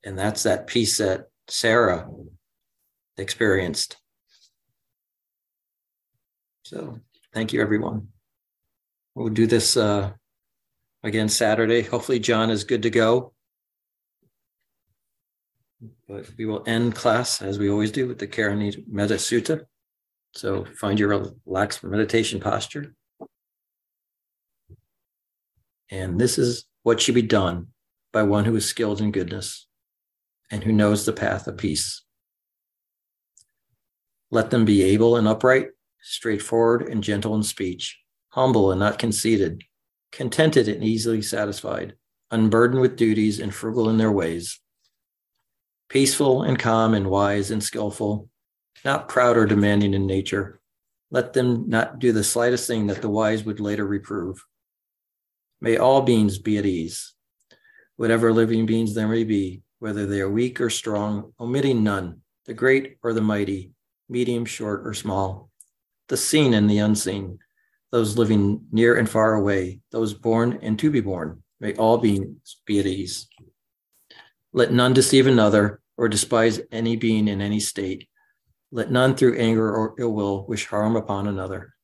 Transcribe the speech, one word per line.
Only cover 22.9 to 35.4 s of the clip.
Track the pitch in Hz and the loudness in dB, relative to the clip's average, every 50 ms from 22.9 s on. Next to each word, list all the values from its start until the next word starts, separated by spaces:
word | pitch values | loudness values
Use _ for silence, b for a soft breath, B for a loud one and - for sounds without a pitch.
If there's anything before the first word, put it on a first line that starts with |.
| _ _ _ _ _ _ - - _ _ _ _ _ _ _ _ _ _ _ _ _ _ _ _ _ _ _ _ _ _ _ _ _ _ _ _ - _ _ _ _ _ _ _ _ _ _ _ _ _ _ _ _ _ _ _ _ _ _ _ | _ _ _ _ _ _ -20 -20 _ _ _ _ _ _ _ _ _ _ _ _ _ _ _ _ _ _ _ _ _ _ _ _ _ _ _ _ -20 _ _ _ _ _ _ _ _ _ _ _ _ _ _ _ _ _ _ _ _ _ _ _
And | 98 95 92 92 87 95 | -10 -8 -8 -4 -2 0
this | 120 123 - - | 0 0 2 0
is | 131 120 120 - - _ _ _ | 0 -2 -2 -6 -12 _ _ _
what | _ 113 117 113 | _ 0 2 2
should | - - 123 | 2 2 2
be | 123 | 2
done | 113 107 113 101 95 87 87 87 87 - _ _ _ _ _ _ _ _ | 2 2 2 2 2 0 -2 -6 -10 -14 _ _ _ _ _ _ _ _
by | - 110 | -2 0
one | 110 101 101 104 101 | 2 2 2 2 2
who | 113 113 | 2 0
is | 107 101 | -2 -2
skilled | - - - 117 107 104 98 | -4 -4 -4 -4 -4 -2 -2
in | 107 104 | -4 -2
goodness | 101 101 90 87 - 98 - - - - _ _ _ _ _ _ _ _ _ _ _ _ _ _ _ _ _ _ | -2 -4 -6 -6 -8 -10 -10 -12 -14 -16 _ _ _ _ _ _ _ _ _ _ _ _ _ _ _ _ _ _
and | - 104 98 | -10 -6 -2
who | 110 | 0
knows | 110 107 107 104 104 104 - | 2 4 4 4 2 2 0
the | - | -2
path | 110 - - - 98 - - | -2 -2 -4 -4 -4 -4 -8
of | - - - | -10 -10 -6
peace. | - 95 76 78 - - - - _ _ _ _ _ _ _ _ _ _ _ _ _ _ _ _ _ _ _ _ _ _ _ _ _ _ _ _ _ _ _ _ _ _ _ _ _ _ _ _ _ _ _ _ _ _ | -6 -4 -4 -4 -6 -8 -10 -14 _ _ _ _ _ _ _ _ _ _ _ _ _ _ _ _ _ _ _ _ _ _ _ _ _ _ _ _ _ _ _ _ _ _ _ _ _ _ _ _ _ _ _ _ _ _
Let | - 117 107 - | -2 -2 0 2
them | - 120 110 | 2 2 4
be | 104 104 101 | 6 6 6
able | 92 95 101 107 113 117 120 | 6 4 4 4 6 4 4
and | 120 110 107 | 4 4 2
upright, | 110 110 | 2 4